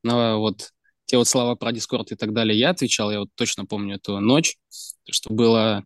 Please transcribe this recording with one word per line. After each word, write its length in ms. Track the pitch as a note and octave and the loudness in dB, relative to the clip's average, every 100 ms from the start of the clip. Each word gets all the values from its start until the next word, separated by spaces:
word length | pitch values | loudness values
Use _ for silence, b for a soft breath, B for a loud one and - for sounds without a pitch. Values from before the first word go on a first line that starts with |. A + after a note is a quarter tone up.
на 340 | A#2 A#2+ A#2 G#2+ | 0 0 2 0
вот 320 | G#2+ G2+ - _ _ _ - | -2 -4 -14 _ _ _ 0
те 100 | B2 | 2
вот 100 | A#2+ | 4
слова 260 | C3 B2 A#2+ | 2 0 -2
про 140 | A2+ | -4
Discord 340 | A#2 - B2 A2+ | -6 -6 -6 -6
и 40 | A#2 | -6
так 160 | G#2+ | -4
далее 260 | G#2+ A2 G#2+ | 0 2 2
я 120 | C#3 | 2
отвечал, 400 | F3+ B2 - G#2 | 0 -2 0 -2
я 80 | G#2 | -4
вот 80 | G2+ - | -8 -4
точно 300 | A#2 - G2 | -4 -4 -8
помню 300 | G#2 G2+ G2 | -8 -6 -8
эту 240 | - G2+ | -6 0
ночь, 360 | G#2 C#3+ E3 - _ B B - - | 4 4 2 -6 _ B B -20 -6
что 220 | - - | -6 -2
было 520 | A2 A#2 A2+ A2 G2+ | 2 4 4 2 -2